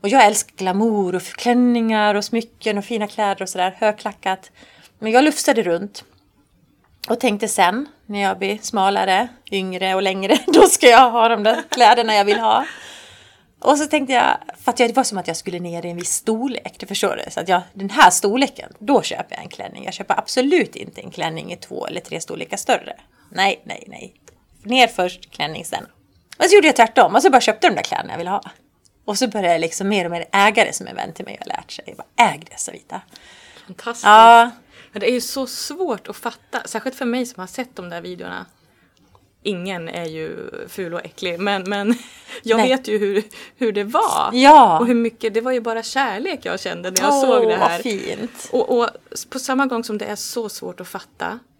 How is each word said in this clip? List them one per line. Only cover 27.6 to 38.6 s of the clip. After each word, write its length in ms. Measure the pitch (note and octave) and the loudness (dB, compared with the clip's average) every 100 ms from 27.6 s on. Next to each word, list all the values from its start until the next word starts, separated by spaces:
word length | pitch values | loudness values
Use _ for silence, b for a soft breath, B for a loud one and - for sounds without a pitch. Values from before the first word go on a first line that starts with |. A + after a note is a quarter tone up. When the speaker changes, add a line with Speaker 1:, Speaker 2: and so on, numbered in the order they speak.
| F4 | 0
Speaker 1:
de 60 | |
där 80 | G3 | 0
kläderna 300 | - - - | -6 -8 -8
jag 40 | D#3+ | -10
ville 120 | E3+ | -6
ha. 140 | G3 - _ _ _ _ _ | -6 -8 _ _ _ _ _
Och 120 | - G3+ | -8 -4
så 100 | B3 | -4
började 240 | G#3 F3+ | -2 0
jag 80 | E3 | 0
liksom 260 | E3 - G3 | 0 -4 -2
mer 160 | G#3 | -2
och 60 | E3+ | -2
mer 140 | E3+ - | -6 -2
ägare 420 | G3 G3+ G#3+ E3+ | 4 4 4 0
som 140 | - F#3 | -2 -12
en 80 | |
vän 180 | - - | -12 -12
till 120 | - | -12
mig 120 | - - | -16 -16
har 60 | - | -12
lärt 240 | - - | -12 -14
sig. 140 | - - | -20 -18
Jag 100 | - | -20
bara, 320 | - - A3 | -10 0 0
"Äg 60 | - - | 0 -16
det, 80 | - | -14
Savita." 420 | - - _ - _ b b b b b b | -12 -14 _ -18 _ b b b b b b
Speaker 2:
Fantastiskt. 380 | - - A#3 | -14 -12 0
Speaker 1:
Ja. 460 | G#3 G#3+ A3+ A#3 A#3+ - b b b | 8 10 12 10 8 -2 b b b
Speaker 2:
Men 80 | G#3 | -4
det 100 | G#3 | -2
är 40 | |
ju 80 | B3 | -2
så 260 | - C4+ B3+ | -4 -8 -8
svårt 600 | - - D4+ F4+ G#3+ - | -10 -12 -6 -4 -4 -10
att 80 | |
fatta, 460 | G3+ A#3 - _ B3+ | -10 -10 -12 _ -12
särskilt 300 | - A3 C4 | -8 -8 -8
för 100 | B3+ | -6
mig 200 | B3 B3 | -4 -4
som 140 | B3 - | -6 -10
har 80 | F#3 | -14
sett 280 | - B3+ | -12 -12
de 140 | - F3+ | -12 -14
där 120 | E3+ | -12
videorna. 440 | F3 F3+ F3+ F#3 G3 _ | -14 -14 -12 -12 -14 _